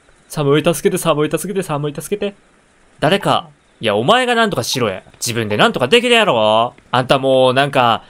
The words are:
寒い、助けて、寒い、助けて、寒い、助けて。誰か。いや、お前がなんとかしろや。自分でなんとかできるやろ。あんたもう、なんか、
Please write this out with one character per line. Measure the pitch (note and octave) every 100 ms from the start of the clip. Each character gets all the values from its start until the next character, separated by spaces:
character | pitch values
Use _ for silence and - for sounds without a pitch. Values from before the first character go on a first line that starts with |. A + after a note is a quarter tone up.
| _ _ _
寒 | - C#3+ D3+
い、 |
助 | E3+ E3 F#3+
け |
て、 | F3+
寒 | E3 D3 D3+
い、 |
助 | D#3+ F3+
け |
て、 | F#3
寒 | F3 C#3+ D3
い、 |
助 | D3+ - G3+
け | G3+
て。 | - _ _ _ _ _ _
誰 | C#3+ G3
か。 | D#3+ A#2 - _ _ -
い | A2
や、 | G2+
お | C3+
前 | B3 B3
が |
な | A#3 A3
ん |
と | D3
か |
し | - C3
ろ | A2
や。 | F#2+ -
自 | - B2
分 | A#2 G#2+
で | G#2
な | A3+
ん |
と | B3
か | B2
で | A#3
き | A#3+
る | A3+
や |
ろ。 | F#3+ A#2 G#2+ A2 A#2+ - _
あ | B2
ん | A#2+
た | C#3
も | C3+ C3 B2+
う、 |
な | B2+ C#3+
ん |
か、 | C3+ A#2+ G#2